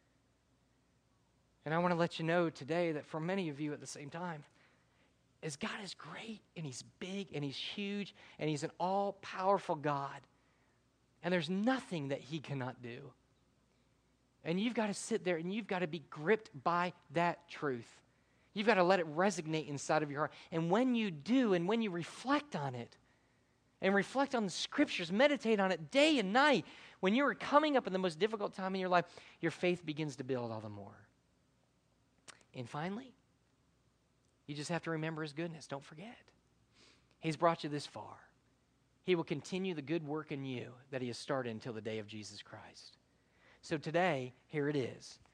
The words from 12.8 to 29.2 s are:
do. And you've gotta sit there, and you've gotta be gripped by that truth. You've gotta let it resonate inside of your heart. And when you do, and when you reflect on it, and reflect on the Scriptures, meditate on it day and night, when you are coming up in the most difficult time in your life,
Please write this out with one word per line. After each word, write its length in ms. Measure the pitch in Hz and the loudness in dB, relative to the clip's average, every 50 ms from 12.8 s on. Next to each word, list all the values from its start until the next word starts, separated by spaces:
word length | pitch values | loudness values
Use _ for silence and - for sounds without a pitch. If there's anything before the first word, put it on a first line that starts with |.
do. 320 | 123 117 120 123 143 - - _ _ _ _ _ _ _ _ _ _ _ _ _ _ _ _ _ _ _ _ _ _ _ _ _ - | -12 -12 -12 -12 -14 -16 -20 _ _ _ _ _ _ _ _ _ _ _ _ _ _ _ _ _ _ _ _ _ _ _ _ _ -6
And 140 | 151 170 190 | -4 -4 -2
you've 120 | 214 247 214 | -2 -2 -2
gotta 200 | 240 214 208 190 | -2 -2 -2 -2
sit 320 | - - - 226 185 165 | -6 -4 -4 -4 -2 0
there, 100 | 180 175 | 0 -2
and 180 | 160 170 180 196 | 0 -2 -4 -4
you've 140 | 233 202 | -4 -4
gotta 200 | - 196 180 180 | -4 -2 -2 -2
be 140 | 160 151 156 139 - | -2 -4 -8 -10 -10
gripped 400 | - 151 151 175 220 214 220 - - 139 - | -12 -4 2 2 2 2 0 -8 -10 -2 0
by 300 | 175 170 175 180 180 - - _ - | 2 2 2 2 0 -2 -8 _ -2
that 380 | 139 165 175 175 156 - - - | 0 2 2 2 2 -2 -8 -16
truth. 520 | - - 156 143 127 117 110 - - - _ _ _ _ _ _ _ _ _ _ - | -8 -4 -2 -2 -2 -2 -6 -12 -18 -20 _ _ _ _ _ _ _ _ _ _ -4
You've 120 | 196 208 | 0 4
gotta 160 | 220 220 190 | 6 6 8
let 200 | 175 175 190 185 | 8 6 6 4
it 140 | 165 160 147 | 4 0 2
resonate 520 | 156 185 214 180 175 156 156 160 156 147 | 2 4 4 2 0 -2 -2 -2 -2 -2
inside 360 | 143 143 135 - - 160 156 151 | -2 -6 -4 0 2 2 2 2
of 60 | 147 | 0
your 120 | 139 143 | 0 -2
heart. 100 | 151 139 - - - - 180 | -2 -2 -2 -8 -10 -4 0
And 180 | 165 165 170 | 0 2 4
when 240 | 180 226 262 262 240 | 4 4 4 4 2
you 160 | 233 220 202 | 2 0 0
do, 420 | 165 143 139 190 247 269 254 214 190 | -2 -4 0 2 4 6 6 6 4
and 140 | 175 170 | 4 4
when 140 | 180 220 233 | 2 2 2
you 100 | 226 208 | 0 0
reflect 640 | 170 175 151 - - - - 247 285 294 294 - - | -2 -4 -6 -6 -10 -6 0 2 2 2 0 -2 -4
on 180 | 165 143 139 123 | -4 -2 -2 -4
it, 240 | 120 117 - - - _ _ _ _ _ _ _ _ _ _ _ _ _ _ _ - | -6 -8 -10 -12 -20 _ _ _ _ _ _ _ _ _ _ _ _ _ _ _ 0
and 120 | - 190 202 | 2 4 4
reflect 400 | 196 - - - 262 277 269 - | 4 4 2 2 0 0 2 2
on 120 | 233 214 | 0 0
the 60 | 180 | 0
Scriptures, 600 | - - - - - - 294 - - - 180 156 | -2 -4 -6 -2 2 2 2 2 2 -4 -2 0
meditate 480 | 185 214 277 294 294 226 - 226 226 202 | 4 6 6 6 6 4 2 2 4 4
on 140 | 190 185 185 | 4 2 2
it 180 | 160 160 143 | 0 -2 0
day 260 | - 277 294 320 311 | 4 6 6 6 6
and 140 | 254 196 185 | 4 4 4
night, 340 | 208 254 285 302 269 175 139 - - - - - - - | 4 6 6 8 6 4 2 -2 -12 -18 -20 -18 -8 0
when 120 | - 185 214 | 2 4 4
you 120 | 262 285 | 6 4
are 100 | 262 202 | 4 2
coming 400 | - - - 277 294 311 302 285 | 0 0 6 6 6 6 6 4
up 120 | 247 - | 2 2
in 60 | 202 185 | 2 -2
the 60 | 190 | 0
most 200 | 185 180 156 156 | 0 0 0 0
difficult 360 | 208 214 220 202 202 190 - | 0 0 0 0 -4 -4 -4
time 180 | - 190 190 190 | -4 -4 -4 -2
in 60 | 190 | -2
your 100 | 185 185 | 2 4
life, 140 | 180 175 170 - - - | 4 4 4 2 -6 -20